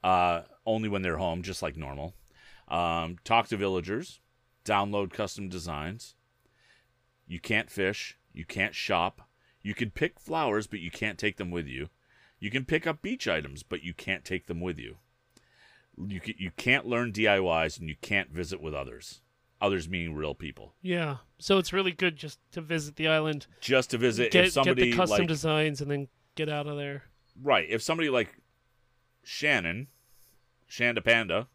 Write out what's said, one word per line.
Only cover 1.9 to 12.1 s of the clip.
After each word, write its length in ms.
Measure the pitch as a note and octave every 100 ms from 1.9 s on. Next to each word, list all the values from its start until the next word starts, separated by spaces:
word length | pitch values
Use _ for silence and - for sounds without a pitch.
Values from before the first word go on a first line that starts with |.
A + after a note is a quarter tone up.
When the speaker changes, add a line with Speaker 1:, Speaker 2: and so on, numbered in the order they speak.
| C#2 D#2+ - - _ - - -
Speaker 1:
Um, 500 | E2+ F2 E2+ E2 F2
talk 240 | - A#2 A#2
to 80 | G#2
villagers, 640 | G2 F#2 E2 A2 F3+ - _ _ _ _
download 480 | - G2+ G2+ G#2 G2
custom 360 | - G#2 - F#2+
designs. 640 | F#2 E2 D2+ D#2 A2 - _ _ _ _ _ _ _ _ _ _ _ _
You 100 | F2+
can't 300 | - G#2+ -
fish, 480 | - F#2+ G#2+ - - _
you 120 | -
can't 300 | E2 - G2+
shop. 480 | - - F#2 F2+ - - _ _ _
You 120 | G2+
can 160 | G#2 A2+
pick 280 | - E3 -
flowers, 480 | - D#3+ C#3+ G#2+ G#2
but 140 | G#2
you 100 | E2+
can't 280 | - G#2+ G2
take 180 | G#2+ -
them 140 | F#2
with 140 | F2 D2
you. 220 | B1+ D#2 _ _